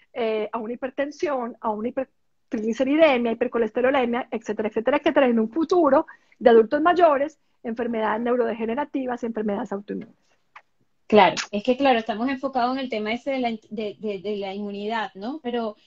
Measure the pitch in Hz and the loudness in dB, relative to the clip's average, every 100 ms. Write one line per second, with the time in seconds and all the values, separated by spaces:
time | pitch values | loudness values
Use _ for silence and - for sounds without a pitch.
0 | _ - 226 220 214 233 220 240 262 - | _ -4 -2 -2 -4 -6 -6 -6 -6 -4
1 | 285 294 339 269 240 - 233 208 233 269 | -6 -4 -2 -2 -4 -6 -4 -4 -4 -4
2 | 262 _ _ _ _ 233 214 226 262 302 | -8 _ _ _ _ -4 -2 0 2 4
3 | 320 247 233 226 240 233 220 247 247 277 | 4 4 0 -2 -2 0 -2 0 2 2
4 | 240 240 - 226 - 214 214 220 226 294 | 0 -2 -4 -8 -6 -4 -4 -2 0 0
5 | 320 294 254 233 220 320 311 359 294 285 | 2 4 4 4 0 -2 2 4 6 4
6 | 320 - _ - 233 226 226 294 330 349 | 2 -6 _ 2 6 6 4 2 2 4
7 | 330 269 294 - _ _ 240 226 240 226 | 4 4 -2 -8 _ _ -10 -6 -4 -2
8 | 214 220 240 247 226 220 220 247 285 285 | -2 -2 -2 0 -2 -2 -2 -2 -4 -4
9 | 254 240 233 226 220 202 202 202 208 196 | -6 -6 -6 -4 -4 -4 -6 -8 -8 -10
10 | - _ _ _ _ - _ _ _ _ | -12 _ _ _ _ -20 _ _ _ _
11 | - 214 180 - - 202 247 254 277 226 | 2 6 6 4 -4 -4 -2 2 2 2
12 | 220 208 254 262 269 269 240 262 262 220 | 0 -4 -4 -4 -4 -2 -2 -2 -6 -6
13 | 214 240 285 269 233 220 - 220 214 - | -4 -6 -4 -2 -2 -4 -10 -8 -8 -8
14 | 208 196 190 208 196 202 208 202 208 226 | -8 -6 -6 -6 -6 -8 -8 -8 -6 -6
15 | 202 190 214 311 240 240 226 - | -6 -10 -10 -8 -6 -4 -6 -8